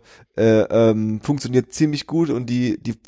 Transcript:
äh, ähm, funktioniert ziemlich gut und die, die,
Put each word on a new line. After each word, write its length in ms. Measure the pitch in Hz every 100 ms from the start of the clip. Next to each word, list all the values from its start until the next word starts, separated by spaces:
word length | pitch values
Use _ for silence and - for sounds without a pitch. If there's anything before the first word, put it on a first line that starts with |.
| _ - _ -
äh, 220 | 113 110
ähm, 580 | - 113 113 110 110 110
funktioniert 520 | - 147 123 127 -
ziemlich 320 | - 156 147 -
gut 240 | 160 160
und 160 | 120 117
die, 340 | 123 123 -
die, 120 | 117 110